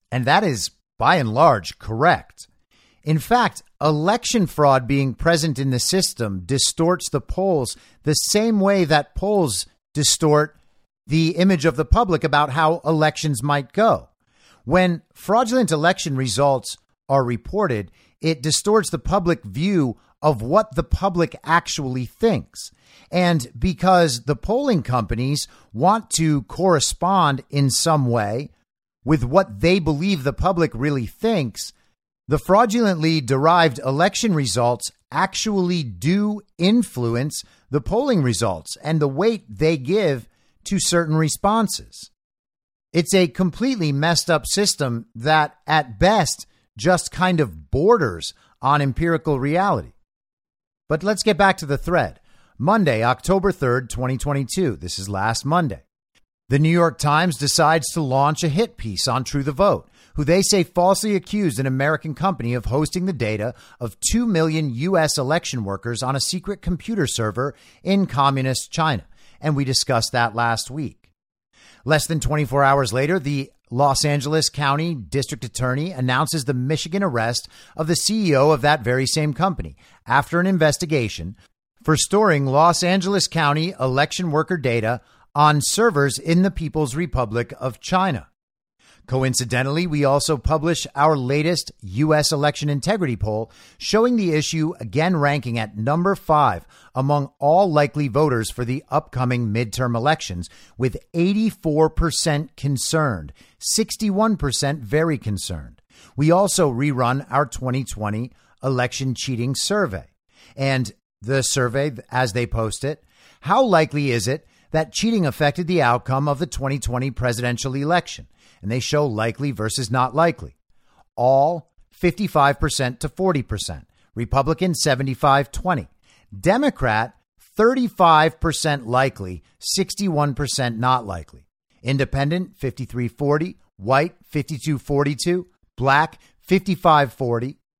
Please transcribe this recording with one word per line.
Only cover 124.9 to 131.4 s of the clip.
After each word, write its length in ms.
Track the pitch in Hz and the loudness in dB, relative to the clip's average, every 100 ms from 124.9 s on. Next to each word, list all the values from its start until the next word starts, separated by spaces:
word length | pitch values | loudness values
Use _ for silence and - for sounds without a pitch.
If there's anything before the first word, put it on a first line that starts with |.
| 131 135 123 147 139 143 | 0 -2 0 2 2 0
twenty. 340 | - 180 151 80 _ _ _ _ 98 | -4 -4 -4 -6 _ _ _ _ -4
Democrat, 800 | 160 226 285 - 131 107 117 - _ _ | 2 2 2 0 0 0 -2 -8 _ _
thirty-five 1040 | _ - 220 262 240 - 175 156 160 - | _ 2 2 2 0 4 6 6 4 0
percent 460 | 170 - 160 143 117 | -4 -2 -2 -2 0
likely, 580 | 123 135 - 95 90 - _ | 0 0 -2 -10 -12 -16 _
sixty-one 760 | - - 190 - 196 147 147 | -6 -4 -4 -4 -2 0 0
percent 440 | 127 139 - 123 113 | -2 -4 -2 -4 0
not 280 | 123 127 107 | 0 0 -2
likely. 400 | 85 78 - | -12 -12 -20